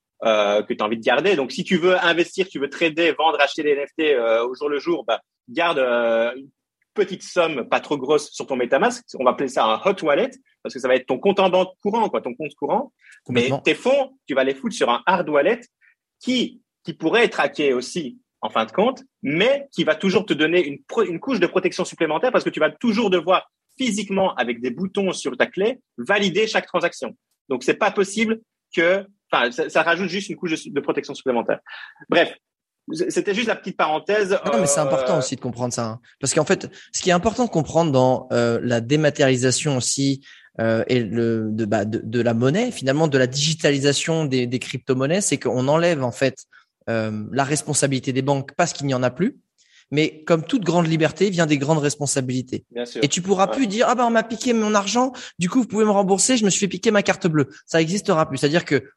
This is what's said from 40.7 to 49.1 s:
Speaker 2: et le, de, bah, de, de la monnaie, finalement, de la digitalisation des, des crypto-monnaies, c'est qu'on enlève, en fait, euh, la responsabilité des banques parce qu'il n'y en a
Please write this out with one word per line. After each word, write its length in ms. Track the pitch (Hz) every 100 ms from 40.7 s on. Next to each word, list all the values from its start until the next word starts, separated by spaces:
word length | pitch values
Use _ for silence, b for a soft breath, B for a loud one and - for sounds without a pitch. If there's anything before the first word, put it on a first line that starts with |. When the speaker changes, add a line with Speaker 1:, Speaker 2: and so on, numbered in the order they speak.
| 113 -
Speaker 2:
et 100 | 123
le, 480 | 110 117 117 113 110
de, 120 | 110
bah, 200 | 107 110
de, 160 | 107 110
de 180 | 110 120
la 140 | 117
monnaie, 380 | 117 127 180 247
finalement, 340 | - 131 143 160
de 100 | 135
la 120 | 127
digitalisation 960 | 139 151 160 156 143 143 139 - 160
des, 240 | 151 131 123
des 100 | 123
crypto-monnaies, 600 | - 131 - 127 135 185
c'est 180 | - 135
qu'on 300 | 123 120 131
enlève, 340 | 160 170 156
en 80 | 123
fait, 360 | - 135 - - b b _ -
euh, 220 | 113 110 107 104
la 140 | 127
responsabilité 680 | 135 147 - 135 143 135 135
des 100 | 127
banques 320 | 135 139 139 -
parce 160 | 175
qu'il 160 | - 139
n'y 60 |
en 100 | 127
a 60 | 127